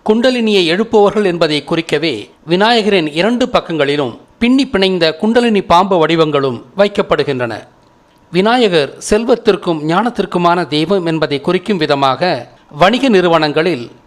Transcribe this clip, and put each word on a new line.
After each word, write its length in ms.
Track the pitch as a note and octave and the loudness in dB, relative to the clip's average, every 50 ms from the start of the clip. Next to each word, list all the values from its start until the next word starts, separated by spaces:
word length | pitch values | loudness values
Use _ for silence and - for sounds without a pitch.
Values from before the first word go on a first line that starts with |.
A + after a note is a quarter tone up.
| - - | -2 0
குண்டலினியை 580 | G#3+ A#3+ A#3 C4 B3+ A#3+ A3+ A3 G#3 F#3+ F3 | 0 2 2 0 0 0 0 0 2 2 2
எழுப்புவர்கள் 580 | D#3 E3+ G3 A3 A3 A#3 G#3+ G3+ G3 G3 G#3+ G#3 | 2 0 -2 -2 0 2 2 2 2 2 0 0
என்பதை 400 | F3+ F3 E3 E3 D3+ D3+ D3 D3 | 0 0 0 0 0 0 -2 -4
குறிக்கவே 640 | - F3 D#3+ E3 - D#3 C#3+ D#3+ D#3+ B2 G#2 G2+ - _ _ _ | -4 -4 -4 -2 -2 -2 -2 -2 -4 -4 -6 -10 -14 _ _ _
விநாயகரின் 680 | D3+ E3+ F#3 G#3 A#3 A#3+ A3+ G3 G#3+ G3+ F#3 D#3 D3 | -4 -2 0 2 2 2 2 2 0 0 0 0 -2
இரண்டு 360 | D3 E3 F#3 A3 B3 A#3 B3+ B3 | -2 -2 0 0 0 -2 -2 0
பக்கங்களிலும் 720 | A3+ E3+ - - E3+ D3+ C#3+ C3+ D3 D3 C#3 A#2+ A2+ - - _ _ - | -2 -2 -2 -2 -2 -2 0 0 0 -2 -2 -4 -6 -10 -18 _ _ -2
பின்னி 280 | A#3 A#3+ C4 C#4 C4+ | 0 2 2 2 0
பிணைந்த 480 | C4 - F#3+ F#3+ F#3+ F#3 F3 E3 D#3+ D#3 - | 0 0 0 0 0 0 0 0 0 0 -2
குண்டலினி 440 | G#3+ G#3+ A#3 B3 A#3+ A#3 G#3+ G#3 G#3+ | -2 0 2 2 2 2 2 0 2
பாம்பு 400 | - E3+ F3 F#3+ F#3+ G3 E3+ D#3 | 2 2 2 4 2 2 2 2
வடிவங்களும் 560 | D#3 E3+ E3 D#3+ D3+ C#3+ C#3 C3+ C3+ A#2+ A#2 - - - | 2 2 2 2 2 0 0 0 -2 -4 -6 -10 -6 -2
வைக்கப்படுகின்றன. 880 | G3 G#3 G3+ G#3 - C#3 - E3+ C#3+ C3+ C#3+ C3+ B2 B2 C3 G#2+ - - - _ _ _ _ _ _ _ _ _ _ _ _ | 0 0 0 0 -2 -2 0 0 0 0 -2 -4 -4 -4 -6 -6 -10 -14 -18 _ _ _ _ _ _ _ _ _ _ _ _
விநாயகர் 680 | D#3+ F3+ G3 A3 A#3+ B3+ A#3 G3+ F3 D#3 C#3 C3+ - - - - | -2 0 0 2 2 2 2 2 2 0 0 -2 -6 -12 -4 -2
செல்வத்திற்கும் 720 | G#3 G#3+ A#3 B3 A#3+ - - A3+ F#3+ - - F3+ E3 D3+ | -2 0 0 0 -2 2 2 0 0 0 -2 -4 -4 -2
ஞானத்திற்குமான 840 | D3 D#3 E3+ F#3+ A3+ A#3+ - - F#3 - - F3+ F3 E3+ F3 F3+ E3 | -2 -2 0 0 -2 -2 -2 -4 -4 -4 -2 0 0 2 2 0 0
தெய்வம் 400 | C3 D3 D3+ D#3+ D#3+ G3+ F#3+ E3+ | -2 -2 -2 0 0 -2 -2 -2
என்பதை 340 | E3 D#3+ D#3 D#3 C#3 C#3+ C3+ | -2 -2 -2 -2 -2 -4 -4
குறிக்கும் 380 | C#3 F3+ F3+ F#3 F3+ - G#3 E3+ | -2 -2 -2 -2 -2 -2 -2 -2
விதமாக 680 | D#3 C#3+ D3 C#3 C#3 C3+ B2+ A#2+ F3 F3+ D3+ A#2+ - - - _ _ - | 0 0 0 2 2 0 0 0 -2 -2 -2 -4 -6 -12 -20 _ _ -16
வணிக 380 | D3+ C#3+ E3+ G3 A#3+ A#3+ C4+ C4 | -2 2 2 2 2 2 2 2
நிறுவனங்களில் 840 | G#3 F#3 F3 F3 E3 D#3+ D#3 D3 C#3 D#3 E3 F#3 D#3+ A#2+ A#2 - - - _ | 4 4 4 4 2 2 2 0 0 0 -2 -2 -2 -4 -8 -12 -16 -20 _